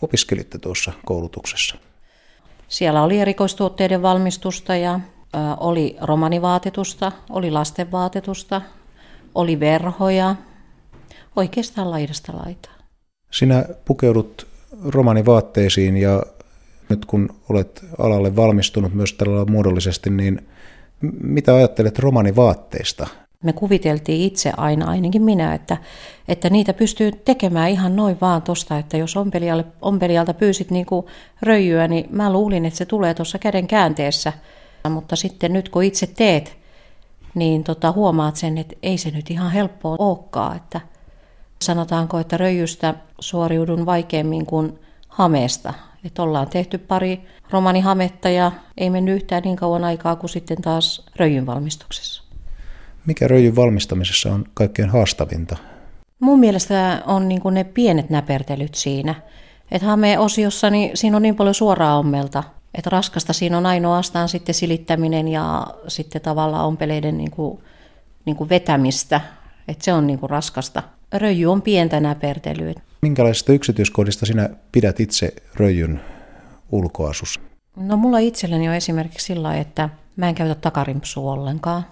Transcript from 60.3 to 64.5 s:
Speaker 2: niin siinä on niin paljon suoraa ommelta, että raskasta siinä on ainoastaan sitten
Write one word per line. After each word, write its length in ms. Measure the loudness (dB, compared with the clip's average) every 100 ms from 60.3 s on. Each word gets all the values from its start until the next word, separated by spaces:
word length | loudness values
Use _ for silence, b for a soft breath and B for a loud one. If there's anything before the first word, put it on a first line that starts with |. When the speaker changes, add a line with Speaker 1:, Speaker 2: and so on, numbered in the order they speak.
| 2 0 2 2
Speaker 2:
niin 280 | 2 0 0
siinä 200 | 2 4
on 60 |
niin 120 | 2 2
paljon 180 | 2
suoraa 460 | 2 2 4 4 4
ommelta, 440 | 2 0 -2 -6 -8 -14 _ -8
että 140 | -2
raskasta 440 | -2 -2 -6 -4
siinä 240 | -2 0 0
on 80 | 2
ainoastaan 640 | 2 2 0 0 -2 -4
sitten 260 | -4 -4